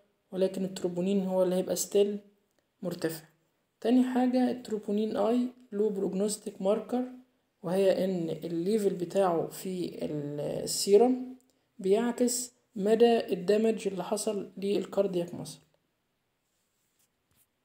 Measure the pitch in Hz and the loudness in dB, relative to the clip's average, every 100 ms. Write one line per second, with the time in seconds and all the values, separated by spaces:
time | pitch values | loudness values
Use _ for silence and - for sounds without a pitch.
0 | _ _ _ 185 185 190 185 - 180 175 | _ _ _ -2 -2 0 -6 -4 -4 -2
1 | 185 202 185 185 185 180 - 180 - 202 | 0 0 2 2 2 2 0 -4 0 2
2 | 202 208 - _ _ _ _ _ 180 170 | 2 -2 -10 _ _ _ _ _ -10 -4
3 | 160 - - _ _ _ _ _ 226 254 | -4 -6 -14 _ _ _ _ _ 2 4
4 | 254 254 254 254 247 240 - 208 - 208 | 4 2 2 2 0 -2 -6 -6 -2 -2
5 | 214 196 214 247 247 - - 202 214 196 | -2 0 2 2 0 -6 -6 -2 0 0
6 | 185 185 208 - 208 - 190 220 - 247 | -2 0 -2 -4 -10 -2 0 0 0 -4
7 | 254 - - _ _ _ 170 185 190 - | -4 -10 -20 _ _ _ -2 2 4 4
8 | 190 180 165 160 170 165 180 220 196 175 | 0 -2 -4 -6 -6 -4 0 0 0 -2
9 | 175 196 190 165 151 - 190 185 - - | -2 0 2 0 -2 -8 -8 -6 -6 -6
10 | 170 151 143 147 147 - - - 196 202 | -6 -6 -6 -6 -6 -4 -4 -4 6 8
11 | 247 254 - - _ _ _ - 185 208 | 8 2 -4 -14 _ _ _ -6 0 2
12 | 240 240 247 - - _ _ 208 196 226 | 2 0 0 0 -6 _ _ -4 2 6
13 | 240 226 - 180 175 214 220 202 196 190 | 6 4 0 -2 2 2 2 0 -4 -6
14 | - 208 220 202 185 190 196 196 190 196 | -4 -4 -4 -6 -8 -6 -2 -2 -2 -2
15 | 196 180 170 - 147 - _ _ _ _ | 0 -2 -4 -8 -12 -16 _ _ _ _
16 | _ _ _ _ _ _ _ _ _ _ | _ _ _ _ _ _ _ _ _ _
17 | _ _ _ _ _ _ | _ _ _ _ _ _